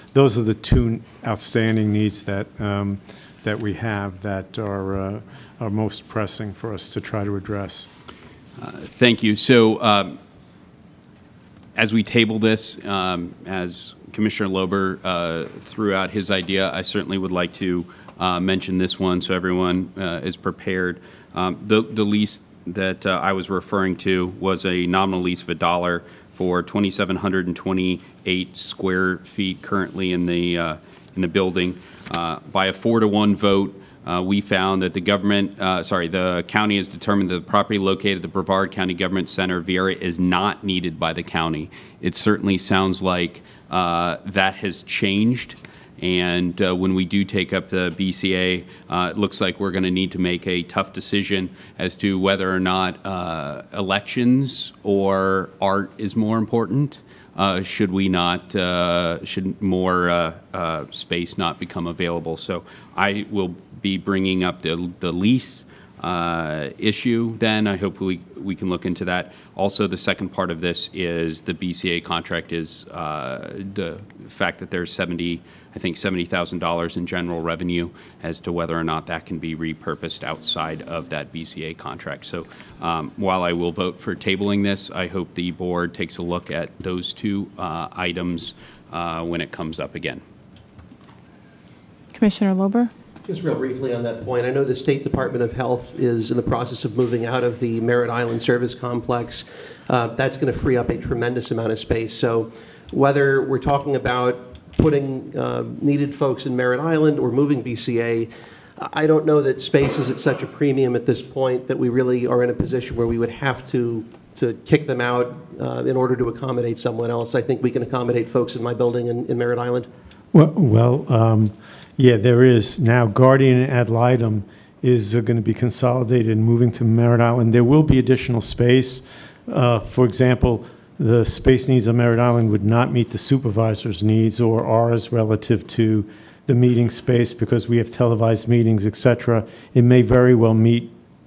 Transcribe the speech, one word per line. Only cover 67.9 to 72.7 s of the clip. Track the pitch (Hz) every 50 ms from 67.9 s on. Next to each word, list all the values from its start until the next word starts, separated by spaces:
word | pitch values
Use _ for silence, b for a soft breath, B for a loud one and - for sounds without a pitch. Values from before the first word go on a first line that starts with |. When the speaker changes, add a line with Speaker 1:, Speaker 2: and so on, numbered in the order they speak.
| 92 -
Speaker 2:
we, | 95 95 92 87 - - -
we | - 92 98 90
can | - 95 92
look | 90 85 -
into | 92 87 - 95
that. | 90 90 90 87 - B B B B B
Also, | 95 95 101 - - 104
the | 92 92
second | 90 - 104 92 - 101 90
part | - - 92 87
of | 85 80
this | 85 87 85 - - - -
is | 95 92 85 85 82 82 82 80 78 -
the | - 87
B | - 92 90 85
C | - - 92 85
A | 85
contract | - - 90 82 82 - 87 85 82 - 85
is, | 82 82 78